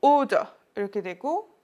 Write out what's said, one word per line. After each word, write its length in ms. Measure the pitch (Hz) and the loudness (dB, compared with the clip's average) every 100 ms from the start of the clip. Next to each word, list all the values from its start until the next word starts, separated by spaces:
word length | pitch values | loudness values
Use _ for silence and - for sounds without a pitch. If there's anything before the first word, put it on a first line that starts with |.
Order. 460 | 269 294 269 - - - _ | 6 4 2 -2 -2 -12 _
이렇게 260 | - 202 208 | -8 -6 -6
되고 480 | 185 175 269 330 440 _ | -8 -10 -6 -8 -8 _